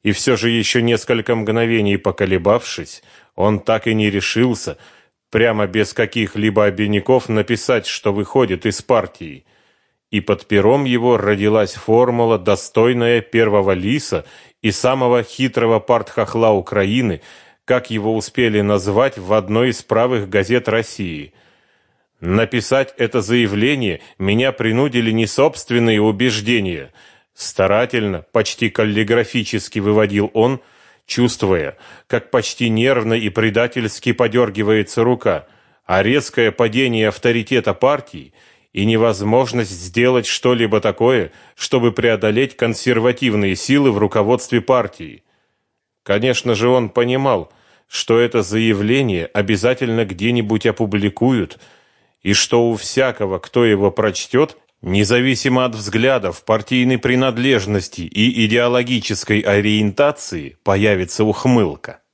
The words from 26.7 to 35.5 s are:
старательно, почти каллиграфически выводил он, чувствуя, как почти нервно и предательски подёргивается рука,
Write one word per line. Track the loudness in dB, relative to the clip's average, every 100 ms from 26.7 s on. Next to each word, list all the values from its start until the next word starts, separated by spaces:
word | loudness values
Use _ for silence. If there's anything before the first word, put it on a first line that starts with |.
| -8 -12 _ -20 _ _ -14
старательно, | -8 -2 2 2 0 -2 -4 -6 -2
почти | -2 -2 -2 -4
каллиграфически | 0 0 0 2 0 0 -4 -4 -6 -6 -4
выводил | 2 2 2 0 0 2
он, | 0 0 _ _ _ _ _
чувствуя, | 0 0 0 0 0 -2 -10 -20 -20 _
как | -4 0
почти | -2 -2 -4 -2
нервно | 2 2 0 0 -2
и | -2
предательски | 0 0 2 0 -2 -6 -4 -4
подёргивается | 0 0 2 0 0 0 2 0 0
рука, | 0 0 0 -2 -6